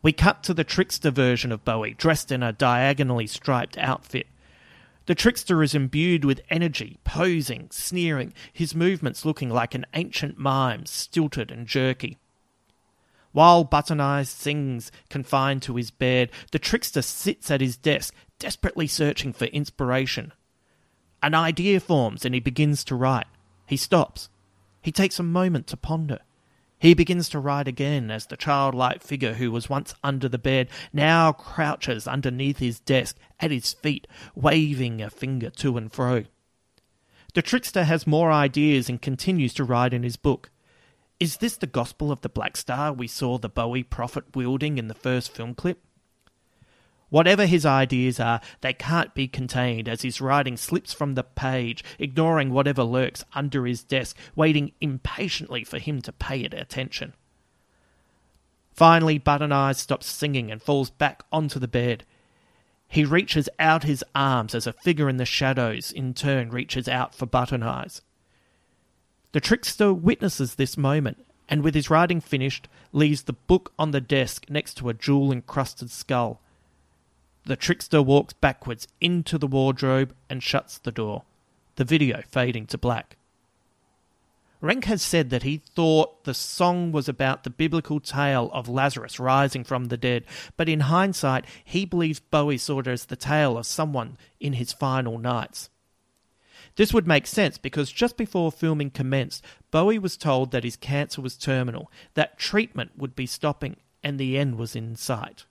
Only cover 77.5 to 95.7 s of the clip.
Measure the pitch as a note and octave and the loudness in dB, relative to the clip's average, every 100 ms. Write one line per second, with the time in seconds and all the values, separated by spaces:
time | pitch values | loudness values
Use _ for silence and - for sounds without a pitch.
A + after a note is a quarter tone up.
77.5 | E3+ - F3+ - D#3 C3+ C#3+ - - C#3 | -4 0 -2 2 4 6 4 4 0 -2
78.5 | - - A2+ - _ F3 F3 D#3 D#3+ C#3 | 0 -10 -10 -14 _ 0 0 -2 -2 0
79.5 | C3+ C3+ C3 C3+ C3 C3+ - _ B2+ - | 2 2 0 0 0 0 -6 _ -8 -2
80.5 | - - - - A2 G#2+ A2 - _ _ | -4 -4 -12 -10 -6 -6 -6 -12 _ _
81.5 | _ _ - B2 D#3 C#3 - - C3+ B2 | _ _ -6 0 2 2 0 -4 -2 0
82.5 | A2+ G#2+ - B2 A2+ - - _ _ _ | -2 -8 -2 -2 -2 -6 -20 _ _ _
83.5 | _ _ _ _ _ _ _ _ _ _ | _ _ _ _ _ _ _ _ _ _
84.5 | _ D#3 B3+ G3 G#3 - E3+ C3 B2 C3 | _ -2 0 0 -2 2 0 2 -2 -2
85.5 | D3+ - - E3 D#3 D#3 _ - B2 - | -6 -6 0 4 4 2 _ -8 -8 -8
86.5 | - F3+ F3+ F3 D3+ C3+ B2 C3+ C#3 C3+ | 0 2 2 0 -2 -2 -2 0 -2 -8
87.5 | - D#3 E3 - D3+ - C#3 D3+ C3+ A#2 | -2 0 0 -2 -6 -4 -2 0 0 -2
88.5 | - A#2+ B2+ C#3 C3+ A2+ - B2+ C3 C#3 | -6 -4 0 0 -2 -12 -4 2 4 2
89.5 | C3 A#2 B2+ B2 A#2+ B2+ A#2+ - - - | -2 -6 -6 -4 -2 0 -2 -4 -18 -14
90.5 | - E3 D#3 C#3 E3+ G3 F#3 C#3 C3 - | -4 0 2 2 2 2 0 0 0 -4
91.5 | - - F3 F#3+ F3 E3 D3 _ D3+ D3 | -20 -4 -4 -2 0 0 -2 _ 0 2
92.5 | C3 - C3+ B2+ B2 - C3+ C3 D3+ D3 | 0 -2 -4 -2 -6 -6 -10 -2 2 2
93.5 | A#2 A#2 - D#3 C#3 A#2 B2+ _ _ C#3+ | 0 -4 -4 -2 -2 -6 -12 _ _ -6
94.5 | B2+ A#2+ - C3+ C3 A#2+ A#2 A#2+ A#2+ - | -4 -6 -4 -2 0 -2 -4 -4 -4 -4
95.5 | - - | -12 -18